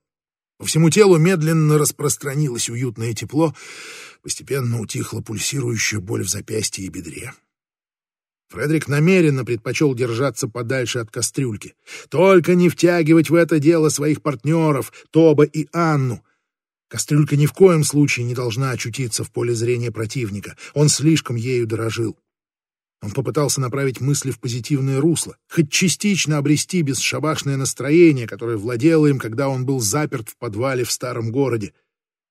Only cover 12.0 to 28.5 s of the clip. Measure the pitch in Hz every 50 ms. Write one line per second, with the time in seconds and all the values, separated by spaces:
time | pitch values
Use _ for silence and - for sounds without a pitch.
12 | - - - 143 180 190 196 180 147 - 180 175 175 170 - - - 175 175 175
13 | 165 147 165 165 151 - 151 170 165 156 170 156 139 156 170 160 156 147 - -
14 | 147 151 151 - - 151 135 120 - 143 160 165 160 156 143 131 113 - - -
15 | - _ - 156 165 160 147 135 151 147 - 156 147 - - 165 170 160 151 143
16 | 131 127 110 - - _ _ _ _ _ _ _ _ _ _ _ _ _ - 110
17 | - - 147 147 151 143 147 143 147 147 - - 196 190 175 156 147 147 143 147
18 | 147 135 - - 120 120 123 123 123 123 104 123 135 135 120 110 - 120 110 -
19 | 131 113 - - 113 - - 123 120 120 120 110 117 120 123 120 120 117 110 110
20 | 113 104 - 135 120 101 101 101 87 87 87 - - - - 143 151 147 - -
21 | 131 160 160 143 - - 123 117 110 127 127 120 117 107 113 107 113 113 107 120
22 | 113 104 - - _ _ _ _ _ _ _ _ _ _ _ _ _ _ _ _
23 | - 104 98 135 120 127 113 151 147 123 - - 131 123 123 135 139 135 123 -
24 | 123 139 143 143 - 135 113 - - 127 117 123 113 - 147 131 135 135 135 135
25 | 143 170 156 - - - - _ _ _ - 165 160 - - - 185 175 - -
26 | - 208 202 147 - 147 156 147 139 143 151 - - - - 180 156 139 131 -
27 | - - 127 127 139 156 151 - - 139 139 135 135 - - - 123 139 156 175
28 | 175 165 147 127 117 107 110 101 117 117